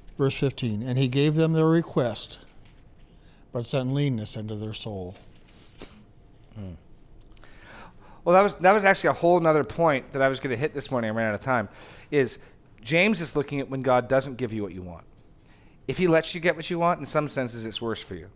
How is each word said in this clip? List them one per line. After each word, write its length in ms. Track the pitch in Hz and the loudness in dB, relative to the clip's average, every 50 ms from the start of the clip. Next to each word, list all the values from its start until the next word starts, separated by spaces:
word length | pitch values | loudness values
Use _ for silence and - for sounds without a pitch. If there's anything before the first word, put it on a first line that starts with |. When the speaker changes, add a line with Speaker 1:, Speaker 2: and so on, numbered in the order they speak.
| - - - - | -20 -14 -4 -2
Speaker 1:
Verse 160 | 139 135 - | 0 0 0
fifteen, 480 | - 147 135 - - 131 117 107 104 120 | 0 -2 -2 -2 -2 -4 -4 -4 -4 -4
"And 160 | 131 123 131 | -2 0 2
he 100 | 139 123 | 2 2
gave 260 | 123 139 143 156 151 | 2 2 2 2 4
them 180 | 160 160 160 160 | 2 2 2 2
their 140 | 160 160 | 4 4
request, 720 | 160 165 170 165 - - 160 131 113 101 - - - - - - - - - - - - - - - - - - - - - - - - - - - - | 4 4 4 2 0 0 0 0 0 -2 -6 -10 -14 -16 -20 -20 -20 -20 -20 -20 -20 -20 -20 -20 -20 -20 -20 -20 -20 -20 -20 -20 -20 -20 -20 -20 -10 -8
but 140 | 123 117 | -8 -6
sent 260 | - - 139 127 127 135 | -2 -2 -2 -2 0 0
leanness 440 | 143 147 143 127 110 107 - - | 0 0 0 0 -2 -4 -6 -8
into 180 | 113 107 107 110 | -10 -8 -8 -8
their 200 | 104 107 107 107 | -8 -8 -8 -8
soul." 400 | - - 113 104 95 90 90 98 - - - - - - - - - - - - - - - - - - - - - - - - - - - - | -8 -10 -10 -8 -8 -10 -10 -12 -14 -20 -20 -20 -20 -20 -20 -20 -20 -20 -20 -20 -20 -20 -20 -20 -20 -20 -20 -20 -20 -20 -20 -20 -20 -20 -20 -16
Speaker 2:
Hmm. 200 | 104 98 92 82 78 - - - - - - - - - - - - - - - - - - - - - - - - - - - - - | -14 -12 -12 -14 -16 -18 -20 -20 -20 -20 -20 -20 -20 -20 -20 -20 -20 -20 -20 -20 -20 -20 -20 -20 -20 -20 -20 -20 -20 -20 -20 -20 -6 0
Well, 100 | 170 175 | 4 6
that 80 | 190 202 | 6 6
was, 140 | 202 - | 4 2
that 160 | - 165 185 208 | 4 4 6 6
was 120 | 214 190 | 6 6
actually 260 | 190 190 - - 156 | 4 4 4 2 0
a 40 | 131 | 2
whole 260 | - 170 170 175 175 | 2 4 4 4 6
nother 240 | 170 160 156 151 135 | 6 4 4 4 2
point 480 | - - - 170 160 143 127 - - - | 0 -2 0 2 2 2 0 -2 -4 -2
that 80 | 139 | 2
I 80 | 135 135 | 2 2
was 120 | 135 127 | 2 0
gonna 160 | - 135 123 | -2 -4 -2
hit 180 | 110 147 156 - | -2 -2 -4 -4
this 160 | 139 - - | -6 -6 -4
morning. 200 | 135 123 113 110 | -2 -2 -2 -2
I 40 | 107 | -2
ran 140 | 113 113 110 | -2 0 0
out 60 | 104 | -2
of 80 | 101 - | -2 -2
time. 260 | 135 131 117 104 - - - - - - - - - | 0 0 0 0 -2 -8 -16 -20 -20 -20 -20 -10 -2
Is 280 | 151 147 131 113 - - - - - - - - - - - | 0 2 2 2 -2 -6 -12 -18 -20 -20 -20 -20 -20 -18 -6
James 380 | 110 156 170 185 214 220 165 | -2 2 2 2 2 2 0
is 160 | 165 - - | -2 -2 -2
looking 240 | 151 139 - 143 139 | -2 -2 -2 -4 -6
at 80 | 131 - | -6 -6
when 140 | 135 135 123 | -6 -2 0
God 260 | 135 127 123 120 110 | 2 4 4 4 2
doesn't 280 | 131 135 - 143 127 | 2 0 0 0 -4
give 160 | 110 127 110 110 | -6 -6 -4 -4
you 100 | 107 101 | -4 -6
what 100 | 92 85 | -6 -8
you 100 | 95 90 | -10 -12
want. 220 | 87 85 85 - - - - - - - - _ - - - - - - - - - | -12 -14 -16 -18 -20 -20 -20 -20 -20 -20 -20 _ -20 -20 -20 -20 -20 -20 -14 -10 -8
If 100 | 131 - | -2 0
he 100 | 185 175 | 2 4
lets 260 | 160 160 156 - - | 4 4 2 0 -4
you 60 | 175 | -2
get 160 | 160 180 156 | -2 -2 -2
what 120 | 160 160 - | -2 -4 -6
you 100 | 180 170 | -4 0
want, 220 | 170 170 175 156 | 0 0 0 -2
in 60 | 147 | -4
some 220 | 131 - 156 147 143 | -4 -2 -2 -2 -2
senses, 360 | - 143 127 117 117 117 110 | -2 -4 -4 -4 -6 -6 -8
it's 160 | 113 107 - | -8 -6 -6
worse 220 | 117 113 107 - - | -4 -4 -4 -6 -8
for 120 | - 95 | -10 -12
you. 140 | 85 78 - - | -14 -14 -16 -20